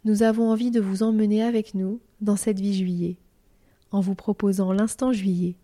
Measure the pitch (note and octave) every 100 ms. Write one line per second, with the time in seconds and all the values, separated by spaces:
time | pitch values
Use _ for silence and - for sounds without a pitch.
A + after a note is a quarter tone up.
0 | G#3+ G#3 A3+ A3 A3+ A3 A#3+ A#3 G3 F#3+
1 | A3 A3 G#3 G#3+ A3+ A3+ G#3+ F#3+ F#3+ A#3+
2 | _ _ G#3 G3+ - F#3+ G3+ F#3+ F#3 F3
3 | E3+ F3 _ _ _ _ _ _ _ G3+
4 | F#3+ F#3+ - G3+ G3+ F#3+ F#3 F#3+ G#3+ -
5 | C4 A3+ F#3+ F3 F3+ F3+